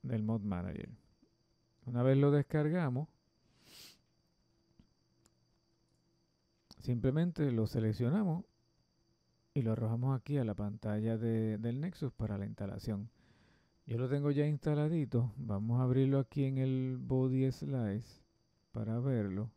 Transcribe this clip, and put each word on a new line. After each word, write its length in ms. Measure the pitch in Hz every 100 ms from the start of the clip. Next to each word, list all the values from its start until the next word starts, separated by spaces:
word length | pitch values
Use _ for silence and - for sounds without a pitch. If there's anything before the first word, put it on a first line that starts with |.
del 220 | 127 117
Mod 180 | 107 113
Manager. 480 | 101 90 90 - - - _ _ _ _ _ _ _ _
Una 180 | - 120
vez 120 | 131 135
lo 120 | 143
descargamos, 760 | 147 - 151 151 180 147 127 160 _ _ _ _ _ - - - _ _ _ _ _ _ _ _ _ _ _ _ _ _ _ _ _ _ _ _ _ _ _ _ _ _ _ _ -
simplemente 720 | - 120 131 147 175 165 143
lo 140 | 117
seleccionamos 800 | 107 117 110 101 120 190 196 160 - _ _ _ _ _ _ _ _ _ _
y 80 | 143
lo 80 | 113
arrojamos 440 | 110 110 117 131
aquí 220 | 131 - 143
a 80 |
la 80 | 113
pantalla 640 | 101 104 110 110 107 110 113
de, 400 | 117 113 110 107
del 240 | 117 127
Nexus 320 | 170 - 131
para 240 | - 107 101
la 80 |
instalación. 640 | 101 110 101 104 110 101 113 _ _ _ _ _ _ _ -
Yo 100 | 117
lo 100 | 127
tengo 220 | 143 143
ya 160 | 143
instaladito. 880 | 147 147 156 147 151 165 143 120 123 120
Vamos 420 | 110 101 110 120
a 40 |
abrirlo 360 | 127 127 135 139
aquí 260 | 127 143
en 140 | 135 131
el 380 | 131 131 131 127
Body 520 | 123 131 131 131 131
Slice 680 | 123 143 135 107 104 - - _ _ _ _ _
para 280 | 117 110 113
verlo. 520 | 135 123 101 95 113